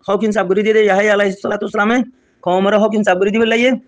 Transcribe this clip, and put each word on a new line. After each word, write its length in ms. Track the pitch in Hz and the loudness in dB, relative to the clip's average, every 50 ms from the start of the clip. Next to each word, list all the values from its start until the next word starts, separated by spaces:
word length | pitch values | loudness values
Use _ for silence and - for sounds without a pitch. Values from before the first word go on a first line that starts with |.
| _ | _
হক 140 | - 196 196 214 | -4 -4 -2 -2
ইনসাফ 200 | 214 208 220 185 180 | -2 -2 -2 -2 0
করে 140 | 190 202 208 | 0 0 0
দিয়ে 100 | 220 214 | 2 2
দে, 60 | 220 214 202 | 2 2 2
ইয়াহাই 180 | 185 196 208 214 208 | 2 2 2 2 2
আলাইহিস 220 | 202 202 196 190 - | 2 0 -2 -2 -4
সালাতু 220 | - 233 208 202 220 | -6 -6 -6 -6 -6
ওয়াস 100 | 214 - | -6 -4
সালামে 220 | 214 - 214 240 254 247 - _ _ _ _ _ _ - | -2 0 0 0 0 -2 -4 _ _ _ _ _ _ -4
খমরে 320 | 175 180 190 190 196 214 208 | -2 0 0 2 2 2 2
হক 100 | 214 220 208 | 2 2 0
ইনসাফ 220 | 214 208 202 185 180 | 0 0 0 0 0
করে 120 | 196 214 196 | 0 0 0
দিবে 120 | 226 226 226 | 0 0 0
লাগে 180 | 254 240 240 254 247 - - | 0 0 0 0 0 -2 -6